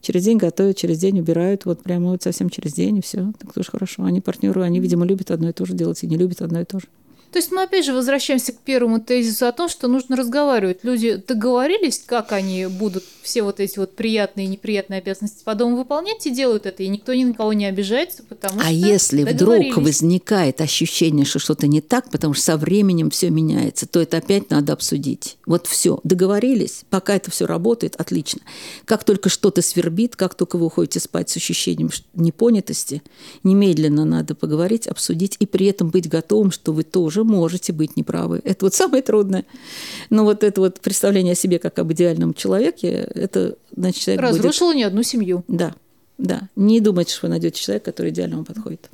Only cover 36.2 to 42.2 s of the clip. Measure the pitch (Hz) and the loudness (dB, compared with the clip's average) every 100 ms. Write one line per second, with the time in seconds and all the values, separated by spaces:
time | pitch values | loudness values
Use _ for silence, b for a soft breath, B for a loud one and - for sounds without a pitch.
36.2 | 156 214 202 - - 156 156 185 160 185 | 2 2 2 0 -2 -2 0 0 0 2
37.2 | 226 202 165 180 - 160 156 - - 165 | 2 2 2 -2 -4 -2 -2 -2 -4 -2
38.2 | 170 170 - 190 196 - - 262 269 214 | -2 -4 -2 0 0 2 2 2 2 2
39.2 | 196 190 - B B B B B B 214 | 2 0 -4 B B B B B B 4
40.2 | 214 208 208 196 190 190 - 196 202 202 | 4 4 2 4 2 0 -4 0 2 4
41.2 | 180 175 190 175 - - 165 160 175 165 | 2 0 0 0 -2 -2 -2 2 2 2